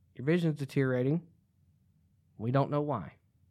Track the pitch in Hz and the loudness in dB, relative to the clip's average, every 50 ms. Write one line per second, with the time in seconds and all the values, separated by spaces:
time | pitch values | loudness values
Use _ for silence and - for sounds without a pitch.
0 | _ _ _ - 123 147 170 180 165 160 147 - 139 - - 139 135 131 127 123 | _ _ _ -6 -2 0 0 2 2 0 0 -2 -4 -2 0 0 2 2 2 2
1 | 127 139 156 170 - - _ _ _ _ _ _ _ _ _ _ _ _ _ _ | 2 2 0 0 -2 -8 _ _ _ _ _ _ _ _ _ _ _ _ _ _
2 | _ _ _ _ _ _ _ - 110 120 127 139 139 - 147 147 147 147 131 104 | _ _ _ _ _ _ _ -8 -4 0 2 2 2 2 0 -2 -2 -2 -4 -4
3 | 80 - - _ _ _ _ _ _ _ | -6 -8 -14 _ _ _ _ _ _ _